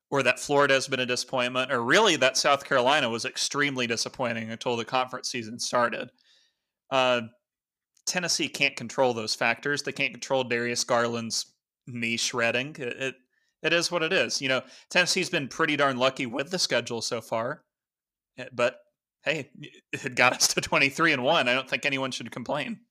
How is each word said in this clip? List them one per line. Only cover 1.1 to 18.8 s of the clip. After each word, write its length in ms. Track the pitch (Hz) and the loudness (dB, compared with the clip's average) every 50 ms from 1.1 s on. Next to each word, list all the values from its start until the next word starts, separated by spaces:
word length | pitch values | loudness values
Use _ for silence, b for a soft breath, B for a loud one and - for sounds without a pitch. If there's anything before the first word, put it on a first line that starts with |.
| 123 120 - - - 127 123 123 127 127 127 131 | -2 -4 -4 -4 -2 -2 -2 0 0 -2 -2 -2
or 120 | 139 120 117 | -2 -2 2
really 320 | 123 151 202 226 208 160 | 4 4 6 6 6 4
that 220 | 135 - 165 - - | 4 4 4 4 4
South 260 | - 151 143 139 - | 4 4 2 2 2
Carolina 460 | - 143 131 120 127 147 151 135 117 | 0 2 4 4 4 4 4 2 0
was 160 | 117 113 117 | -2 -4 -4
extremely 600 | 131 - - - - - 143 143 143 135 127 120 117 | -6 -6 -4 -4 -4 0 0 0 0 0 -2 -2 -2
disappointing 640 | 117 113 - 123 - - 127 117 117 113 113 110 | -2 -4 -4 -6 -4 -4 -4 -2 -2 -4 -6 -8
until 280 | 113 - - 131 120 113 | -10 -6 -4 -2 -2 -2
the 80 | 113 | -4
conference 440 | - 135 127 127 117 - - - - | -2 0 0 0 -2 -4 -8 -8 -8
season 300 | - 123 113 110 120 - | -6 -6 -8 -8 -8 -8
started. 500 | - - - 123 120 113 110 - 127 123 - _ _ _ _ _ _ _ _ _ _ _ _ _ _ _ | -6 0 2 2 2 2 0 -4 -8 -10 -12 _ _ _ _ _ _ _ _ _ _ _ _ _ _ _
Uh, 320 | 139 131 127 127 123 120 113 113 - _ _ _ _ _ _ _ _ _ _ _ _ _ _ | 2 2 4 4 2 2 0 -4 -12 _ _ _ _ _ _ _ _ _ _ _ _ _ _
Tennessee 420 | - - 180 180 160 - - 156 127 | -6 -4 -4 -2 -2 -2 -2 -2 -4
can't 300 | - - 143 139 - - | 0 0 0 0 0 -2
control 360 | 123 110 - - 135 123 120 | -8 -6 0 2 2 2 2
those 220 | 113 107 107 - | 0 -2 -4 -4
factors. 480 | - 131 117 117 - - 147 147 143 - | 0 0 0 0 0 -2 -4 -4 -2 -4
They 80 | 139 | -6
can't 220 | 127 - 139 127 107 | -4 -2 -4 -4 -4
control 320 | 120 - - 139 131 127 | -8 -4 0 0 0 2
Darius 400 | 113 117 120 120 120 120 - - | 0 0 -2 -2 -2 -2 -4 0
Garland's 680 | - 127 117 120 117 117 117 113 113 107 - - - _ _ _ _ _ _ _ - | 2 2 2 2 2 0 -4 -4 -4 -4 -6 -6 -8 _ _ _ _ _ _ _ -14
knee 280 | 120 120 117 113 117 | -8 -6 -4 -4 -2
shredding. 600 | 113 - - - 120 117 117 117 123 131 151 156 - | -2 -2 -2 0 0 0 2 0 0 -4 -6 -8 -10
It, 220 | 135 120 - - | -10 -10 -8 -6
it, 140 | 135 131 127 - _ _ _ _ _ _ _ _ | -6 -6 -6 -8 _ _ _ _ _ _ _ _
it 120 | - 156 165 | 0 2 2
is 180 | 175 160 - | 2 2 0
what 120 | 175 170 160 | -2 -2 -2
it 100 | 160 190 | 0 0
is. 280 | 170 123 110 - - | 0 0 0 -2 -2
You 60 | 143 131 | 0 0
know, 140 | 131 123 - B B B B B | 0 0 -2 B B B B B
Tennessee's 400 | - 175 180 170 - 190 175 - | 2 2 2 4 2 0 -2 -2
been 200 | - 160 139 117 | -2 -4 -4 -4
pretty 260 | - - 160 151 151 | -2 -2 0 0 2
darn 220 | 139 143 139 131 120 | 2 2 2 2 2
lucky 280 | 127 131 - - 135 | 2 2 2 0 -4
with 260 | 117 113 - 139 175 | -6 -4 -6 -6 -4
the 80 | 190 175 | -2 -2
schedule 420 | - - 135 120 117 - 123 113 | -2 0 0 -2 -2 -2 -6 -6
so 180 | - - 123 113 | -4 -4 -6 -6
far, 440 | - - 120 113 113 127 156 - _ _ _ _ _ _ _ _ _ _ _ _ _ _ _ 131 | -6 -4 -4 -4 -2 -4 -6 -8 _ _ _ _ _ _ _ _ _ _ _ _ _ _ _ -16
eh, 80 | 123 120 127 | -16 -10 -2
but 240 | 117 120 120 - - | 0 0 0 0 -4